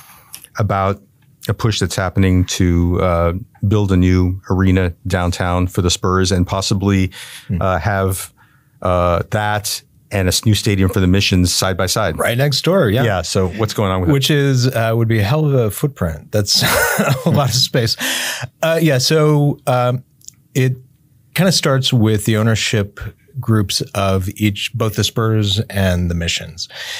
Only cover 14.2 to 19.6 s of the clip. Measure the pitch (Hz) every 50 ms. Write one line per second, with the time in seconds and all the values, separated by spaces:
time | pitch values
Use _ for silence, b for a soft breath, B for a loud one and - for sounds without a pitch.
14.2 | 131 - 156 143 139 139 135 123 120 131 - 113 113 113 113 117 117 110 113 110
15.2 | 101 98 147 156 156 143 139 131 113 104 - - - 143 - - 92 82 78 76
16.2 | - - - 107 101 - - - - - - - - - - - 208 - 135 -
17.2 | - 175 127 107 139 - - 127 - - - 135 117 107 - B B B B B
18.2 | B B B B 131 - _ _ 165 160 165 165 165 156 135 127 127 - 156 156
19.2 | 151 151 151 147 147 147 - -